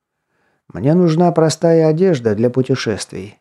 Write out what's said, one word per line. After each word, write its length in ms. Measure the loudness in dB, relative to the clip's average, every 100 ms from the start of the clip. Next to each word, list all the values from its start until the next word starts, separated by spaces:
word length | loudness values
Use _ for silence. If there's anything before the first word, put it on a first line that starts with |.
| _ _ _ _ _ _ _
"Мне 220 | -6 0
нужна 380 | 2 2 2 2
простая 560 | 2 0 0 2 2 2
одежда 480 | 2 0 0 -2 0
для 140 | -2
путешествий 920 | 0 -2 -2 -4 -6 -8 -14 -16 -12